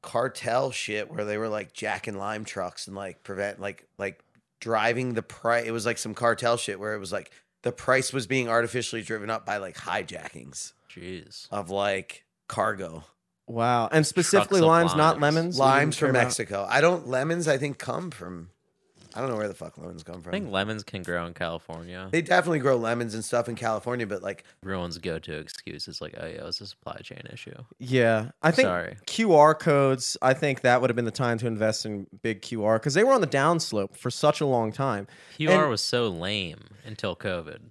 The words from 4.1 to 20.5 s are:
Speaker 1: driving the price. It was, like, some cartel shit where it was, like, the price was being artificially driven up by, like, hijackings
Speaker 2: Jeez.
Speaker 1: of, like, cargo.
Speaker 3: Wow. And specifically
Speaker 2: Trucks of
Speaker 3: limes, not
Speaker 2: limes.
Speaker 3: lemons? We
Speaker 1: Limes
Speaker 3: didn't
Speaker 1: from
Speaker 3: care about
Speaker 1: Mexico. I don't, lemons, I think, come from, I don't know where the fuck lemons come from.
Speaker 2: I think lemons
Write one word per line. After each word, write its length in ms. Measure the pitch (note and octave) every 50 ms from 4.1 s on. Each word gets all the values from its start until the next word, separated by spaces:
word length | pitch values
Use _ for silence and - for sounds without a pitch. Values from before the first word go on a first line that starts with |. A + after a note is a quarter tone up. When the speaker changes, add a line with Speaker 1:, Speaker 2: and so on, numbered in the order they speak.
| - _ _ _ _ _ _ _ _ _
Speaker 1:
driving 520 | - A2+ A2+ G#2+ G#2+ A#2 A#2 B2 B2+ B2+ A#2+
the 80 | A2
price. 440 | - - - - - A2+ A#2 A#2+ A#2
It 40 | A2+
was, 140 | A2+ A#2 G#2
like, 140 | A#2+ A2+ -
some 160 | - A2 G#2+
cartel 420 | - A#2+ A#2 A2+ - B2 A#2 A#2
shit 220 | A#2 - - G2+ F#2
where 160 | G2+ G#2+ A2
it 40 | G#2
was, 120 | G2 E2+
like, 180 | G2 G2 E2+ - _ - _ _ _ _
the 100 | - B2 A#2+
price 380 | - - - B2+ C3 B2+ -
was 140 | - C3+ A2+
being 240 | F2+ C3+ C3 B2 A#2
artificially 540 | A2+ A#2 A#2 A#2 - B2+ A2+ - - A2+ G2+
driven 260 | - A2 G#2+ G2+ G#2+
up 160 | A2 A2 -
by, 120 | - G2+
like, 180 | G#2 F#2+ F#2 E2+
hijackings 960 | - - - F2 G#2 F#2 D#2 F#2 D#2+ D2+ D2+ - C#2+ B1 C#2 C#2 - - - _ _ _ _
Speaker 2:
Jeez. 580 | - F2+ F2+ F2+ F#2 F2 - - - - - -
Speaker 1:
of, 180 | G2 G#2 F#2+ E2
like, 560 | G2 G2 G2+ G2+ G2 F#2+ F#2+ - - - _ _ _ _ _
cargo. 560 | - - A2 G2+ A2 G#2+ F#2+ F#2+ E2 D#2+ D#2+ D#2 _ _ _ _ _ _ _ _
Speaker 3:
Wow. 440 | - A#2 A#2 A#2 A#2+ B2 A#2+ A2+ G#2
And 160 | D3+ D#3+ D3+
specifically 540 | - - F3+ E3 - - G3 G#3 - G3 F#3
Speaker 2:
Trucks 20 | D#3+
of 40 |
Speaker 3:
limes, 280 | D#3+ E3 E3+ E3+ E3 -
not 240 | D#3 D3+ D#3+ - C#3+
Speaker 2:
limes. 160 | D3 D3 D#3
Speaker 3:
lemons? 200 | E3 E3 F3 F3
We 40 | C#3+
Speaker 1:
Limes 360 | C3+ C3+ C3+ C#3 D3 D#3 D3
Speaker 3:
didn't 40 | -
Speaker 1:
from 60 | D#3
Speaker 3:
care 40 | C3+
about 160 | C3 B2 A#2
Speaker 1:
Mexico. 380 | B2+ A#2+ - A2+ - G#2 G2 G2 G2
I 100 | A#2 C#3
don't, 280 | D3 E3+ F3+ E3+ D3 B2
lemons, 380 | C3 B2+ C#3 D#3+ E3 F3 E3 D#3
I 80 | C#3+
think, 200 | C3 C#3+ C#3+ C#3
come 320 | - - - A#2+ D#3+ F#3 F3
from, 400 | B2+ - F2 F2+ F2+ E2+ E2 F2+ _ _ _ _ _ _ _ _ _ _ - - -
I 60 | A2
don't 100 | B2+ C3
know 60 | A#2+
where 140 | G#2+ G#2+ G2+
the 40 | F2+
fuck 240 | - D#2+ E2 _
lemons 240 | - D2+ F2 F2+ E2
come 200 | D#2+ E2+ F2 F2+
from. 80 | E2 F2+
Speaker 2:
I 20 |
think 180 | B2 G3+ G3
lemons 320 | B2+